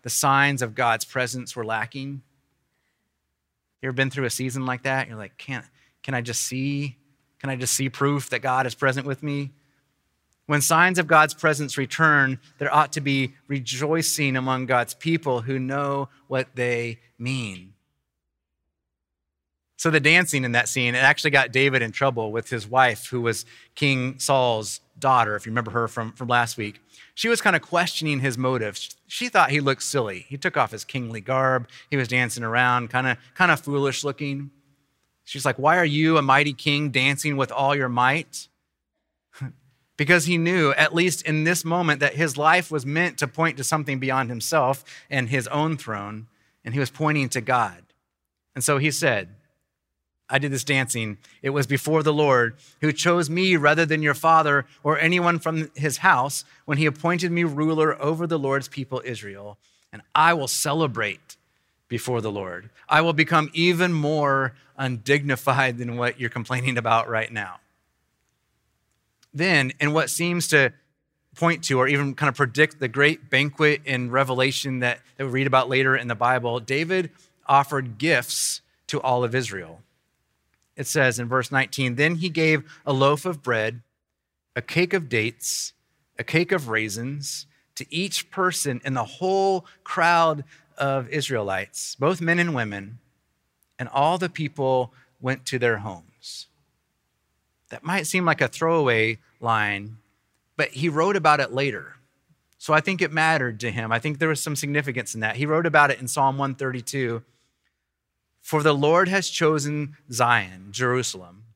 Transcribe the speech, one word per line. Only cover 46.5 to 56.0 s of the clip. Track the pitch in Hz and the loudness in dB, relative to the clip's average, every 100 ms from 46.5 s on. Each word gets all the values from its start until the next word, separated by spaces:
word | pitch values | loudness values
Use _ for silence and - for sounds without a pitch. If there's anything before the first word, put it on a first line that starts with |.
| _ 113 | _ -6
and | |
he | 131 | -4
was | 131 | -4
pointing | - 151 147 131 | -2 0 0 0
to | 135 | -2
God. | 113 127 107 87 _ _ _ _ _ _ _ | 0 0 0 -4 _ _ _ _ _ _ _
And | - | -6
so | 131 143 | 0 0
he | 151 | 0
said, | 139 156 110 90 104 _ _ _ _ _ _ _ _ - | 0 0 0 -4 -14 _ _ _ _ _ _ _ _ -4
"I | 135 | -2
did | 143 | -2
this | 135 | -4
dancing. | - 135 127 120 110 101 _ _ | 0 0 0 -4 -6 -8 _ _
It | 135 | -4
was | 143 123 | -2 0
before | 131 - 156 | -2 0 2
the | 151 | 2
Lord, | 147 147 127 117 113 - _ | 2 4 4 2 -2 -18 _
who | 151 | -2
chose | 151 180 175 151 | 0 2 2 2
me | 170 190 175 | 0 2 4
rather | 147 151 165 | 4 4 2
than | 156 | 2
your | 151 | 0
father | 139 165 160 151 143 - _ | 2 4 4 4 2 0 _
or | 143 151 | -2 2
anyone | 160 180 175 170 | 2 2 2 0
from | 165 160 156 | -2 -4 -6
his | - 147 | -4 -4
house | 123 | 2